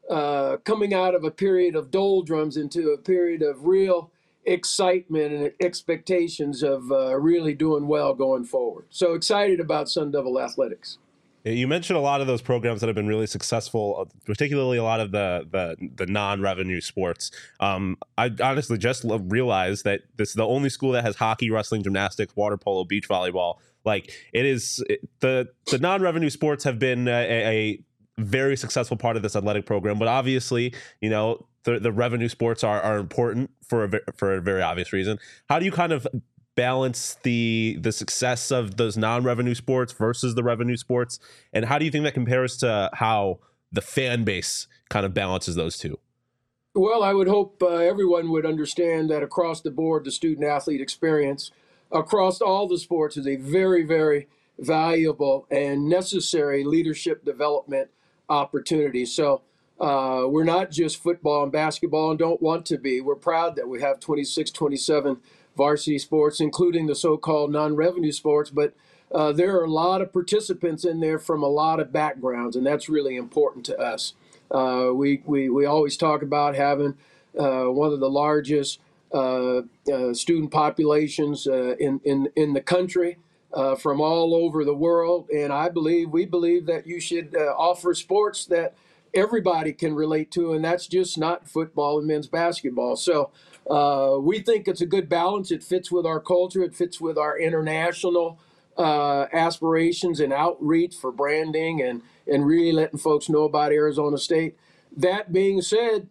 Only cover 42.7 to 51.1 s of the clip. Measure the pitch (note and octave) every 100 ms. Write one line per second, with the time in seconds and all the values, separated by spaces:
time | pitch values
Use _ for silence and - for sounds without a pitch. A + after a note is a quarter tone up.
42.7 | G#2+ F#2+ - A2+ A2 G2 F2 _ _ _
43.7 | - - - C3 A#2+ G#2+ F#2 - - -
44.7 | _ _ G#2+ G2 F#2 G2 F#2 - E2+ E2
45.7 | - - - _ _ _ _ _ _ _
46.7 | G3+ G3 A3+ G3 G3 F#3 G#3 G3 _ F3+
47.7 | E3+ E3+ G3 F#3+ F3 E3 D#3+ D#3 D#3 D3
48.7 | - E3+ D#3+ D#3 D3+ C#3+ - E3+ D#3+ D#3+
49.7 | C3 D#3+ D#3 C3+ B2+ E3 D3 D3 D3 F3+
50.7 | C#3+ C3+ - E3